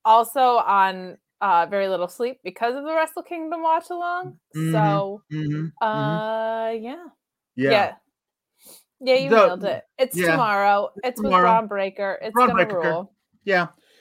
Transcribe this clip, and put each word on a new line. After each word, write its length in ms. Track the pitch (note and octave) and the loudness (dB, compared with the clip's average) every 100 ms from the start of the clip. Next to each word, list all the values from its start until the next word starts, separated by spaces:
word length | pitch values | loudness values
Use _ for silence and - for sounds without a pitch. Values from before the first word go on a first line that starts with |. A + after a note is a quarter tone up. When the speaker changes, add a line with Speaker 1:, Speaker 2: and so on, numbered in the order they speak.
| A3 | 4
Speaker 1:
also 520 | A3 A3+ C#4 B3+ A#3+ | 4 4 2 2 2
on, 600 | - G3 F#3+ F#3 F#3 - _ _ | 2 2 2 -2 -12 -16 _ _
uh, 280 | G3+ E3+ E3+ | 0 2 2
very 180 | G3+ G3 | -2 -2
little 200 | F3+ F3 | -2 -4
sleep 320 | - A#3+ C4 | -4 -6 -6
because 320 | - - A#3 C4 | -12 -4 -4 -4
of 80 | |
the 100 | D4 | -4
Wrestle 280 | D#4+ D#4+ - | -2 -2 -6
Kingdom 380 | E4 F4 D#4+ E4+ | -10 -10 -8 -4
watch 280 | D#4+ E4 E4+ | 0 0 -2
along. 480 | F4 F4 F4 F#4 - _ D#3 | -8 -6 -6 -8 -16 _ -6
Speaker 2:
Mm-hmm, 160 | D#3+ | -2
Speaker 1:
So, 500 | D#3+ G#3 - G3 G#3 _ | 2 2 0 -4 -10 _
Speaker 2:
mm-hmm, 340 | D#3 D3+ D3+ D#3+ | -8 -4 -4 -8
mm-hmm. 180 | - | -4
Speaker 1:
uh, 840 | A3 G#3+ G#3+ G#3+ A3 A3 A3 A3+ A3+ | -4 -2 -2 -2 -4 -4 -4 -4 -6
yeah. 340 | A3+ A3+ D#4 E4+ _ _ _ _ - | -6 -10 -14 -16 _ _ _ _ -4
Speaker 2:
Yeah. 160 | C3+ | 2
Speaker 1:
Yeah. 220 | G#3 F3+ - _ _ _ _ _ _ - - _ _ | 2 2 -4 _ _ _ _ _ _ -20 -20 _ _
Yeah, 140 | C4 C4 | 0 2
you 140 | C4+ | 4
Speaker 2:
The, 60 | A3 | 6
Speaker 1:
nailed 280 | F#3 F#3 | 6 2
it. 200 | F#3+ - - - | -4 -6 -8 -4
It's 180 | C4 F3 | -2 0
Speaker 2:
yeah. 140 | F3 | 2
Speaker 1:
tomorrow. 600 | E3 A3 G3+ G3+ G3+ G#3 G3+ | 2 2 2 2 2 0 -6
Speaker 2:
It's 120 | B3+ | -8
Speaker 1:
It's 120 | A#3+ | -4
with 60 | G#3 | 2
Speaker 2:
tomorrow. 160 | F#3 | 4
Speaker 1:
Bron 240 | G3+ A3+ G#3+ | 6 4 2
Breakker. 500 | G3+ G3 F#3+ G3 F#3 | -4 -4 -4 -6 -6
It's 120 | A3 | -4
Speaker 2:
Bron 140 | A3+ B3 | 2 2
Speaker 1:
gonna 160 | F#3 F3 | 4 0
Speaker 2:
Breakker. 140 | F#3 E3 | 0 -2
Speaker 1:
rule. 240 | E3 G3+ _ _ _ | -4 -8 _ _ _
Speaker 2:
Yeah, 240 | G3 F#3 E3 - _ _ | 0 0 0 -8 _ _